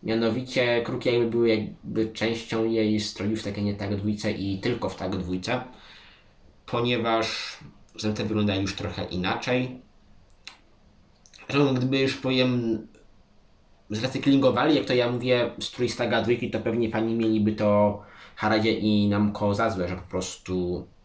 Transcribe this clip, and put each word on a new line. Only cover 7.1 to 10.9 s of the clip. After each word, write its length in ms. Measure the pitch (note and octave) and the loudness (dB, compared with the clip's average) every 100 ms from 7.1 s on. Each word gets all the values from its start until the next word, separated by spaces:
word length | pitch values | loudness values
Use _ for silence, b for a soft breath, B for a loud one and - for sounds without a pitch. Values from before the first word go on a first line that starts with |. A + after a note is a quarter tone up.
| A2+ A2 - - - - - - - G#2+ G#2 | 0 0 -4 -10 -12 -18 -20 -20 -6 -4 -2
te 80 | |
wyglądają 380 | G#2 G#2+ G2+ G2 | -2 0 0 0
już 140 | G2 - | -2 -4
trochę 300 | G2 F#2 F2+ | -6 -6 -6
inaczej. 760 | F2+ F2+ A2+ - B2+ B2+ - - _ _ - - - - - _ _ _ | -4 -2 -2 0 0 -2 -6 -18 _ _ -20 -20 -20 -20 -20 _ _ _